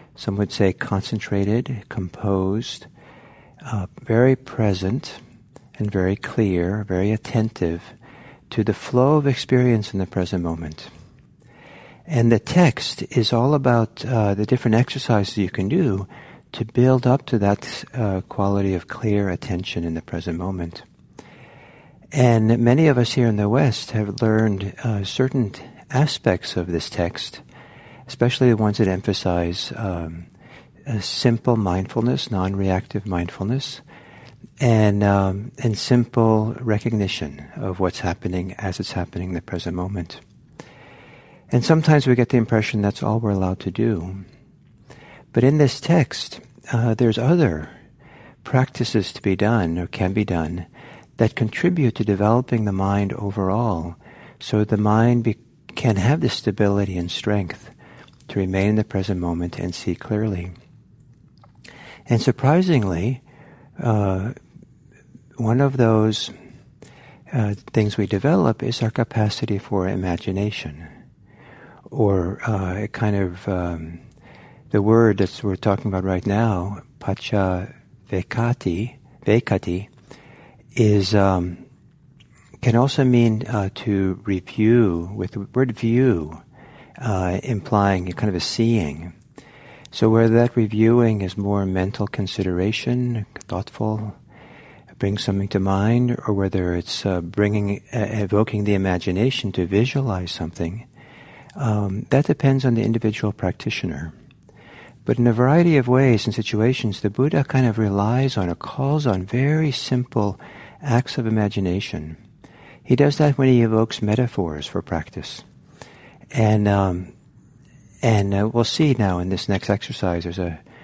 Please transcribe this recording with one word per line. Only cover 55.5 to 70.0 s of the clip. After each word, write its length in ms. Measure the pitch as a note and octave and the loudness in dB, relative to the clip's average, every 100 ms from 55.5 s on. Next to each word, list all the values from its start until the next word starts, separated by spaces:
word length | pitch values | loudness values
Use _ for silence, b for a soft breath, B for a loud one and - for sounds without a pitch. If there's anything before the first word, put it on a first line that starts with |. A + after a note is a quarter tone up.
| _ - - | _ -18 -4
can 180 | A#2+ | 0
have 260 | G2 G2+ D#3+ | 2 2 2
the 80 | D#3 | 0
stability 680 | - A2+ F#2+ G#2 G2+ G2 F#2 | -2 -4 0 0 0 -2 -4
and 140 | F2 | -6
strength 580 | - G#2+ G#2 F2 - - - B B B B - | -6 -2 -2 -4 -10 -18 -20 B B B B -8
to 140 | G2+ | -4
remain 300 | F#2 F#2+ G2+ | -2 0 2
in 40 | |
the 80 | G#2+ | 0
present 380 | G#2 F#2+ F#2+ F#2 | -2 -4 -4 -4
moment 360 | F2 E2+ F2 - | -4 -4 -6 -6
and 160 | F2+ | -8
see 220 | - - | -6 -6
clearly. 560 | E2+ - G#2 G#2+ F#2 F2+ F2 - - _ _ - _ _ _ - _ - B B B B | -6 -4 -4 -2 -4 -8 -14 -20 -20 _ _ -20 _ _ _ -20 _ -20 B B B B
And 140 | A2+ | 0
surprisingly, 1040 | C3 - C3 E3 F#3 D3 G2 E2+ G#2 C3 _ B B B B - | 2 2 4 4 4 2 2 -2 -2 -4 _ B B B B -6
uh, 520 | A#2+ G#2+ G2+ F#2+ G#2 - _ - - _ - _ _ - _ - | 0 2 0 -2 -4 -10 _ -20 -20 _ -20 _ _ -20 _ -4
one 240 | A2 A#2+ | 0 2
of 160 | C#3 C3 | 2 4
those, 540 | A2+ A2 A2 G#2 - B B B B - B B B B B | 4 6 4 0 -6 B B B B -20 B B B B B
uh, 220 | B2+ G#2 G2+ - | -2 -2 -4 -2
things 240 | - G#2 - | 0 0 0
we 120 | G2 | -2
develop 560 | G2 C3+ F#3 C#3+ A2 | 0 2 2 2 0
is 180 | - - | -2 -2
our 80 | A2+ | -2
capacity 680 | - A#2 A2+ G#2 - A2 G2 | -2 -2 0 0 -2 -4 -4
for 280 | - G2+ F#2 | -4 -2 -2
imagination, 1000 | F#2+ | -2